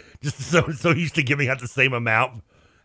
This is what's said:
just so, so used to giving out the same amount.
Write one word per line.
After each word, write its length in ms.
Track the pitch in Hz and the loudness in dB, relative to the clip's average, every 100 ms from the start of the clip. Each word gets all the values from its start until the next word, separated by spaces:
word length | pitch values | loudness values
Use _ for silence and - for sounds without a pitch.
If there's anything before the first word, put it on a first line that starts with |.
| - - | -20 -10
just 160 | 147 - | -8 -8
so, 280 | 131 165 156 | 0 2 2
so 180 | 156 175 | 0 0
used 240 | 160 165 | 0 0
to 80 | - | -2
giving 260 | 135 143 131 | 0 0 0
out 120 | 135 | -2
the 80 | 120 | -4
same 240 | - 131 | 0 0
amount. 500 | 123 117 110 127 117 - _ _ _ | 2 2 2 2 -4 -20 _ _ _